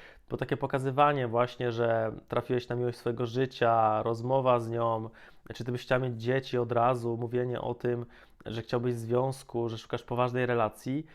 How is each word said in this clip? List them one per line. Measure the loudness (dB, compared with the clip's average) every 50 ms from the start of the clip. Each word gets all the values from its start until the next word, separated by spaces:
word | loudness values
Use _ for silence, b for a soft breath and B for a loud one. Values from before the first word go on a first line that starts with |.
| B B B B -10 -8
bo | -6
takie | -6 -2 -4 -2
pokazywanie | -2 -2 -2 -2 -2 -2 0 2 4 4 4 4 2 0 0
właśnie, | 2 0 0 0 -2 -4 -4 -2
że | 0 0 2 2 2 2 0 -2 -4 -8 -10 -4
trafiłeś | -4 -2 0 0 -2 -2 -2 -2
na | -4
miłość | -2 -2 -2 -4 -4
swojego | -4 -4 -2 -2 -4
życia, | -2 0 0 -2 -2 0 2 4 4 6 6 4 4 4 2
rozmowa | 2 0 -2 -2 0 0 2 4 4 4 4 4
z | 2 0
nią, | -2 0 0 0 0 -2 -4 -8 B B B B B B B -12 -10
czy | -8 -6
ty | -4
byś | -4 -6
chciała | -2 0 0 2
mieć | 2 0 -4 -2
dzieci | 0 0 0 0 0 0 0 0
od | 0 2
razu, | 2 4 4 4 4 2 0 -2 -2
mówienie | -2 -4 -2 -2 -2 0 -2 -2 -4
o | -4 -4 -4
tym, | -2 -2 -2 0 -2 -4 B B B B B B -14 -10
że | -8 -6 -6
chciałbyś | -4 -2 -2 -2 0 -2 -2
związku, | -2 -2 0 2 2 2 0 -2 -6 -10 -6 -4 -4 -2 -2
że | -4 -8
szukasz | -8 -8 -8 -8
poważnej | -6 -4 0 0 0 0 2 0 0
relacji, | 2 2 2 2 0 -2 -6 -6 -4 -4 -4 -6 B B